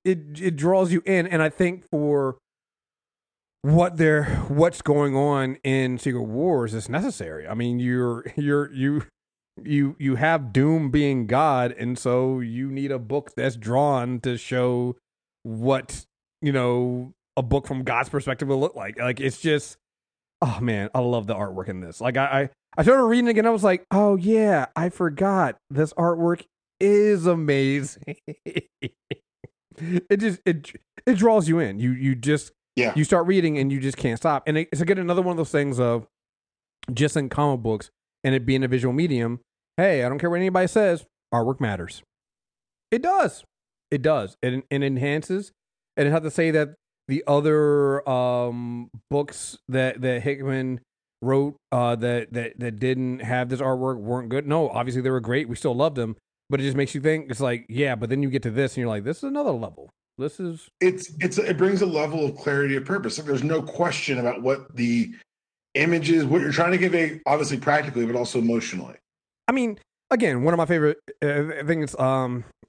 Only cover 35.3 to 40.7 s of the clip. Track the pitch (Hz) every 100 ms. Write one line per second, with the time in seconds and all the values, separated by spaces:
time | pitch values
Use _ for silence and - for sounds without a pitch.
35.3 | 165 147 147 143 123 120 117 - _ _
36.3 | _ _ _ _ _ - 123 147 156 135
37.3 | - 147 127 113 104 - _ _ _ 135
38.3 | 131 120 131 131 127 123 131 170 123 117
39.3 | 120 _ _ _ - 190 147 123 139 170
40.3 | 175 185 185 185